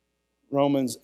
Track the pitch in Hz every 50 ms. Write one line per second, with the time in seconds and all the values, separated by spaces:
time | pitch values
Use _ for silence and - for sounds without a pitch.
0 | _ _ _ _ _ _ _ _ _ _ 139 139 139 143 139 135 131 120 117 -